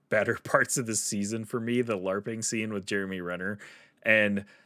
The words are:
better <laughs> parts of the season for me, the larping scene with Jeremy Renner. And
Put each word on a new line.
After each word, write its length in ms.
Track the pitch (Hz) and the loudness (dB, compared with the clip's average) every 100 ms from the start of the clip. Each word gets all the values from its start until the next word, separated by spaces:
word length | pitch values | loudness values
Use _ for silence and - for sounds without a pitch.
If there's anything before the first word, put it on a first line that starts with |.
| _ | _
better 260 | 107 101 104 | 2 2 0
<laughs> 80 | |
parts 340 | - - 123 - | 2 2 2 0
of 80 | 113 | 0
the 100 | 107 | -2
season 480 | - 104 101 113 | -2 -2 -2 -4
for 160 | 113 123 | -4 -4
me, 220 | 113 123 | 0 0
the 160 | 117 101 | 2 0
larping 460 | 95 101 117 113 | 0 -2 -2 -4
scene 280 | 110 117 110 | -4 -2 -2
with 140 | 101 95 | -4 -2
Jeremy 340 | 101 95 92 | -2 -2 -4
Renner. 380 | 87 90 95 104 - - - _ | -4 -4 -4 -6 -10 -20 -20 _
And 420 | 113 110 104 101 101 - | 4 6 6 2 -2 -12